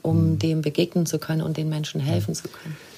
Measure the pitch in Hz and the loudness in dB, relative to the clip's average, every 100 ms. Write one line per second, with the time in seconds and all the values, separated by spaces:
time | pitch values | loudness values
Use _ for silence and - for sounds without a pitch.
0 | 160 165 160 156 165 160 151 147 175 180 | 2 4 4 4 2 2 0 0 2 2
1 | 165 156 - 160 160 160 156 151 151 156 | 0 -2 -2 -2 0 -2 -2 -2 -4 -2
2 | 139 165 104 165 - - 160 151 - | 0 0 0 -4 -8 -12 -14 -14 -16